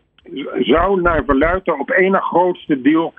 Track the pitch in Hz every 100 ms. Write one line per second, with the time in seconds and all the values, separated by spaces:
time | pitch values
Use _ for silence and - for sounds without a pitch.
0 | _ _ - 135 151 - - 151 185 196
1 | 170 160 127 135 160 185 175 147 131 180
2 | 190 196 - 165 180 180 - 139 127 160
3 | 160